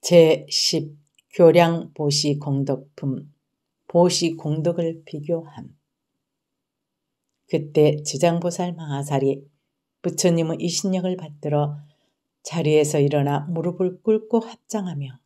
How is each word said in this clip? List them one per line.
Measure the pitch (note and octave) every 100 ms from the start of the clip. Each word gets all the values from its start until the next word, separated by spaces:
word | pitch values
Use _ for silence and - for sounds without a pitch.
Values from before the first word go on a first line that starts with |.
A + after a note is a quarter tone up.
제십 | - F3 D#3+ D3+ - - - E3 D3 - _ _ _
교량 | - E3+ E3 E3+ E3+ E3
보시 | - D3 C#3+ D3 D3
공덕품, | D3 C#3 C3+ C3 - - C#3+ B2+ - _ _ _ _ _ _
보시 | E3+ F3+ F3 E3+
공덕을 | D#3+ D3 D#3 D#3 E3+ E3 E3 -
비교함. | D#3 D3 E3 - - C3+ _ _ _ _ _ _ _ _ _ _ _ _ _ _ _ _ _ _
그때 | D#3+ D3 - D3+ D3+
지장보살 | - C#3 E3+ E3+ F3 E3+ F3+
마하살이 | E3 D#3 C#3 C#3+ C#3 C3+ C#3 - _ _ _ _ _
부처님의 | F3+ E3 F#3 E3+ E3 E3
이신력을 | F3 E3+ G3 F#3 F3+ F3+
받들어 | D#3+ - D3+ D3 D3 - - _ _ _ _ _
자리에서 | - E3 D3+ D3+ D3+ D3+
일어나 | C#3+ D3 C#3 C#3+ D3
무릎을 | E3+ E3+ F3 F#3 F#3
꿇고 | - G#3+ A3 A#3
합장하며 | A#3 - _ A3 F#3 C#3+ C3+ B2+